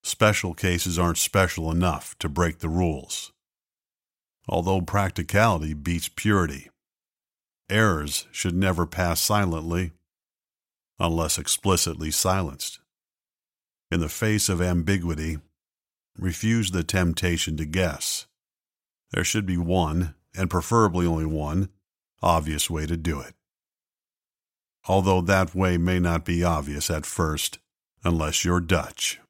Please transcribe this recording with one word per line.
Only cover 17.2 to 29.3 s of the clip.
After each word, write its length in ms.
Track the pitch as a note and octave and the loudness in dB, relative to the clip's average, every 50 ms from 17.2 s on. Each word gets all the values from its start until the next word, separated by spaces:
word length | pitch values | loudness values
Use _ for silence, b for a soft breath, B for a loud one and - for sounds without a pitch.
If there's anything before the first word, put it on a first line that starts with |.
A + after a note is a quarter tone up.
| - F2+ E2+ E2 - D#2+ D#2 | 0 0 0 0 -2 -4 -4
to 80 | D2+ D#2 | -4 -4
guess. 640 | D2+ D#2 F#2 F#2 E2 C#2 C#2 - - - - - _ _ _ _ _ _ _ _ _ _ _ _ _ _ _ _ _ | -2 0 0 0 0 -2 -4 -6 -6 -6 -8 -10 _ _ _ _ _ _ _ _ _ _ _ _ _ _ _ _ _
There 120 | - - F2+ | -4 -2 -2
should 220 | - - A2 G2+ | 0 -2 -2 0
be 100 | F#2 F2+ | 0 0
one, 580 | F2 E2+ E2+ F#2 F#2 F2 D2+ D#2 F2 F2+ D#2 - _ _ _ - | 0 0 2 2 2 2 2 0 -2 -2 -2 -6 _ _ _ -6
and 160 | F#2 F#2+ E2+ | -4 -4 0
preferably 560 | F2+ F2 D#2+ - A#2 A#2 A2 G2+ E2 F2+ F2 | 0 -2 0 2 4 4 4 4 4 2 2
only 200 | E2+ E2 D#2+ D#2+ | 2 2 0 -2
one, 440 | D#2+ D#2 D#2 D2 D2 D#2+ F#2+ G2 G2 _ _ _ _ _ _ _ _ _ _ | -2 -2 -4 -4 -2 -2 -2 -2 -2 _ _ _ _ _ _ _ _ _ _
obvious 460 | - F#2 E2 E2 D2+ D#2 D#2 D2 - - | 0 2 2 2 0 -2 -4 -4 -4 -4
way 180 | E2+ D2+ D2+ | -4 -4 -2
to 100 | D2+ E2+ | -2 -4
do 240 | E2 D2+ E2+ D#2 C#2 | -2 -2 -4 -4 -4
it. 140 | - - - _ _ _ _ _ _ _ _ _ _ _ _ _ _ _ _ _ _ _ _ _ _ _ _ _ _ _ _ _ _ | -8 -14 -18 _ _ _ _ _ _ _ _ _ _ _ _ _ _ _ _ _ _ _ _ _ _ _ _ _ _ _ _ _ _
Although 360 | - F#2 G2 F2+ G2 F#2+ F#2 | 2 2 4 4 4 4 4
that 320 | F2 F2 G2 F#2+ F#2+ F2 - | 4 4 4 2 2 0 0
way 240 | F2+ F#2+ F#2 F2 E2+ | 0 2 2 2 2
may 200 | E2+ F2+ F2+ F2+ | 2 2 2 2
not 280 | F2+ F2 E2+ E2 E2+ | 2 2 2 0 0
be 180 | - F2 E2+ F2 | 0 0 2 2
obvious 460 | F2 E2 D#2 C#2 D2 D2 D2 - - | 2 0 0 -2 -6 -6 -6 -4 -4
at 160 | E2+ D2+ D2+ | -4 -4 -4
first, 520 | - - - F2 D#2 D2+ D2 - - - - _ _ _ _ _ _ _ _ - | -6 -2 -2 -2 -2 -2 -4 -4 -6 -8 -10 _ _ _ _ _ _ _ _ -2
unless 400 | E2+ E2+ E2 D#2 D2+ D#2+ - - | 0 0 0 0 -2 -2 -2 0
you're 160 | F2 F2 F2+ | 2 0 0
Dutch. 600 | F2 D#2+ F#2 D#2 - - - - - - - - _ _ | 2 2 0 0 0 -4 -8 -6 -6 -6 -6 -8 _ _